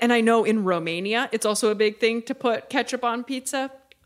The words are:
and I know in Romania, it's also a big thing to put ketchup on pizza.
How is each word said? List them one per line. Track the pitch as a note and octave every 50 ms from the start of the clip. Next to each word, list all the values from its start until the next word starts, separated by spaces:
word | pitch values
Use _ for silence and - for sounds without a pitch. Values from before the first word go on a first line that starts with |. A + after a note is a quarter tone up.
| A#3+
and | A#3+ A#3+
I | A#3
know | A3+ A3+ A3+ A#3 G#3+
in | - A3 A3 G3
Romania, | F#3 F3+ E3+ E3 E3 E3 F3 F#3+ G3+ A3 A#3 C4+ - -
it's | A3 -
also | G#3+ G#3 - A#3+ G#3
a | G#3+
big | G3+ G#3+ G#3+ G#3 -
thing | A#3+ A3+ A#3 A#3 A3+
to | - C4
put | - - A#3+ A3+ - - -
ketchup | - C#4 A#3+ A#3+ C4 B3 B3
on | A#3+ A3+ A#3+ B3
pizza. | - C4+ B3+ B3+ - - C4+ C4 C4+ C4+ - _ _ _ _ _